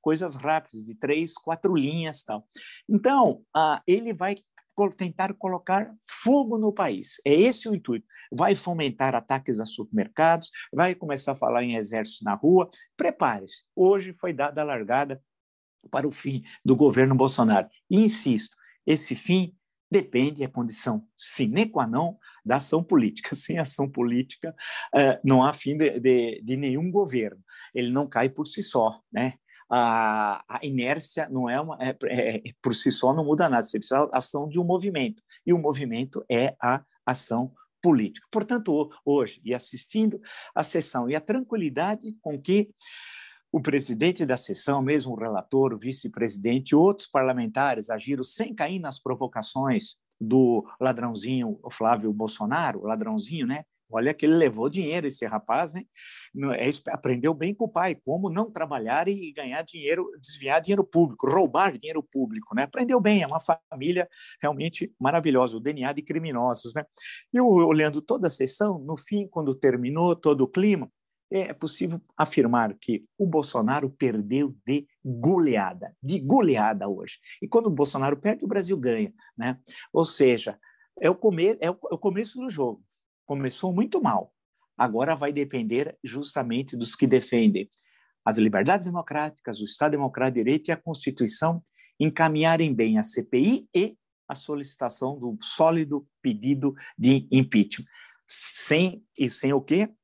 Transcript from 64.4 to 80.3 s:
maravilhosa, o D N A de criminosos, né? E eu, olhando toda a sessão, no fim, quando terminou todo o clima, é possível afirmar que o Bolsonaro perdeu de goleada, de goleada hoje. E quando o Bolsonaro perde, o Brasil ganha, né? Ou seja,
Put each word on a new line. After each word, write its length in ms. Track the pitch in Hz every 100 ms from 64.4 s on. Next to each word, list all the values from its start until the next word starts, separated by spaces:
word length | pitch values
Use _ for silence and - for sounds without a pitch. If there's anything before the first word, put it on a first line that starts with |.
| 147 139 160 - - _
maravilhosa, 580 | 127 165 156 131 123 113
o 20 |
D 120 | 123
N 140 | 151 131
A 80 |
de 100 | 143
criminosos, 720 | 147 165 165 123 123 120 120 131
né? 100 | 147 - - - _
E 40 | 247
eu, 100 | 247
olhando 520 | 185 165 156 151 147
toda 280 | 156 254 175
a 20 |
sessão, 480 | - 131 - 208 180
no 180 | 139 156
fim, 320 | - 208 196
quando 280 | 170 147 135
terminou 600 | 135 123 123 151 175 170
todo 260 | 156 139
o 60 | 131
clima, 400 | - 208 190 113 _ _ _ _
é 220 | 190 190
possível 480 | - 160 - 185 170 _ -
afirmar 580 | 151 - 117 120 110 98
que 260 | - 113 - _
o 100 | 190
Bolsonaro 640 | 160 143 123 110 139 139
perdeu 640 | 139 131 107 104 131 143 110 123
de 220 | 143 143 _
goleada, 920 | 131 120 127 185 156 113 95 90 95 _
de 180 | 135 180
goleada 680 | 135 262 190 123 107 107 101
hoje. 320 | 92 90 - - -
E 60 | -
quando 200 | 233 233
o 40 |
Bolsonaro 460 | 143 143 139 135 143
perde, 260 | 202 226
o 40 | 220
Brasil 300 | 202 180 190
ganha, 360 | 127 113 104 - _ -
né? 220 | 120 127 - - -
Ou 120 | - 160
seja, 520 | - 135